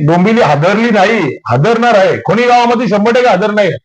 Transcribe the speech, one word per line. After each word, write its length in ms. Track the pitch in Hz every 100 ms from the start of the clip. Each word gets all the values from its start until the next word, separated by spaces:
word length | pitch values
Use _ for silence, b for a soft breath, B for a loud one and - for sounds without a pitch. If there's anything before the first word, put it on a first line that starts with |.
| 151
डोंबिवली 360 | 175 190 226
हादरली 480 | 185 143 170 208 233
नाही, 500 | 208 196 226 147 - -
हादरणार 440 | 135 185 226 240
आहे. 240 | 208 190 120
खोनी 260 | - 208
गावामध्ये 440 | 247 240 240 240 233
शंभर 240 | 208 220
टक्के 180 | 240 247
हादर 220 | 180 208
नाही. 200 | 208 190 139